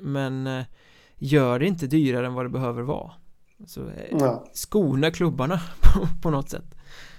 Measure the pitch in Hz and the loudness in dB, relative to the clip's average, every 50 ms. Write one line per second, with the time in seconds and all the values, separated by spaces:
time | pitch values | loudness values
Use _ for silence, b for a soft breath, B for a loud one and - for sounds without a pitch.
0 | - 139 139 139 135 131 131 131 131 135 131 127 127 - b b b b b b | -10 -8 -6 -6 -6 -6 -6 -8 -8 -8 -8 -8 -10 -12 b b b b b b
1 | b b b b 147 135 147 147 131 123 123 123 147 196 190 170 147 127 147 160 | b b b b -4 0 2 2 2 2 0 0 -2 -2 -4 -4 -4 -2 0 0
2 | 151 131 123 123 123 127 123 127 127 123 127 131 131 120 120 120 120 135 - - | 0 0 -2 -2 -4 -6 -6 -8 -8 -6 -6 -6 -6 -6 -6 -8 -8 -8 -8 -8
3 | - - - - - - - - - _ _ _ - - - - 135 113 - - | -10 -14 -20 -20 -20 -20 -20 -20 -20 _ _ _ -20 -20 -16 -16 -16 -14 -14 -16
4 | - - - 156 139 127 117 120 - - - - - - - 214 185 139 135 135 | -12 -6 -2 0 0 0 0 -4 -10 -16 -16 -16 -12 -4 -2 -2 0 0 0 -2
5 | 151 165 165 - 185 165 131 131 127 143 190 170 170 - - - - - - 196 | -2 -2 -2 -2 -4 -4 -2 -4 -4 -4 -4 -4 -6 -8 2 10 12 12 12 12
6 | 190 160 - - - 170 151 139 131 - - - - - - B B B B B | 6 0 -2 0 0 -2 -2 -2 -4 -6 -12 -14 -14 -16 -18 B B B B B
7 | B B B | B B B